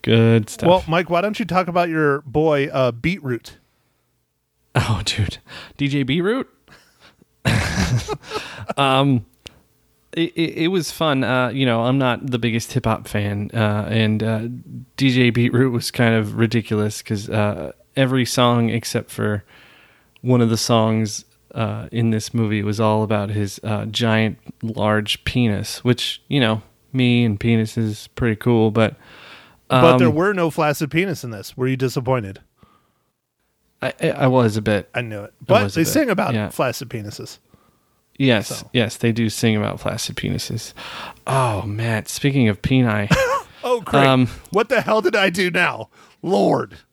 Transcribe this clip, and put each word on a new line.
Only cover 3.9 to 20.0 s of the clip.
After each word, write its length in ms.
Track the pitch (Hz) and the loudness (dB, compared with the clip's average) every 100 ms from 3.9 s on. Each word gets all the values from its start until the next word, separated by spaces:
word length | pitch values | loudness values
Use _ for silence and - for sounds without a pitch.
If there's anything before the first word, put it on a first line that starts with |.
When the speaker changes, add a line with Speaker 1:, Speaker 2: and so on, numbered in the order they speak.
| _ _ _ _ _ _ _ _ | _ _ _ _ _ _ _ _
Speaker 1:
Oh, 280 | 127 104 95 | -2 0 -2
dude. 360 | - - 92 - - - - - | -4 -2 -4 -4 -18 -20 -20 -6
D 100 | 139 | -2
J 160 | 143 | -2
Beetroot? 460 | 131 160 180 254 - _ _ - _ _ - _ _ _ | 0 0 0 -2 -6 _ _ -20 _ _ -20 _ _ _
<laughs> 40 | - 110 - 82 90 123 - 427 - 427 - - - - | 0 0 -2 -2 -2 -2 -4 -10 -8 -12 -10 -14 -8 0
Um, 480 | 139 131 143 123 - _ - _ _ _ _ _ _ | 2 4 4 2 -2 _ -20 _ _ _ _ _ _
it, 200 | - 165 | -4 -4
it, 280 | - 160 - | -2 -4 -2
it 40 | 160 | 0
was 220 | 190 151 | 0 -4
fun. 320 | - 160 135 | -2 0 2
Uh, 260 | 113 127 123 | 2 0 0
you 160 | 131 131 | 0 2
know, 160 | 113 | 2
I'm 140 | 117 135 | 2 2
not 260 | 127 117 | 2 0
the 140 | 135 123 | -2 -2
biggest 340 | 117 113 - | 0 -2 -2
hip-hop 340 | 131 113 110 - | -2 -2 -4 -4
fan, 440 | 107 101 101 104 | -4 -2 -4 -4
uh, 340 | 117 107 104 87 | 0 0 0 -2
and, 340 | 113 107 107 | 0 2 0
uh, 240 | 110 110 117 123 - 123 123 - | 0 -2 -4 -10 -14 -16 -14 0
D 140 | 135 | 2
J 180 | 127 123 | 4 4
Beetroot 420 | 117 120 120 131 | 4 2 2 2
was 200 | 120 - | 0 -4
kind 240 | - 120 | 0 2
of 220 | 113 104 110 | 2 0 0
ridiculous 640 | 113 117 107 107 107 - | 2 0 0 -2 -2 -6
'cause, 280 | - 107 107 | -6 -6 -2
uh, 440 | 110 104 90 69 - _ | -2 -2 -4 -10 -14 _
every 300 | - 131 131 | 0 2 2
song 440 | 117 - 123 120 113 | 0 2 4 4 2
except 420 | 113 - 117 - | -2 -4 -6 -6
for 320 | - 107 104 - - - _ _ _ | -4 -2 -2 -8 -20 -20 _ _ _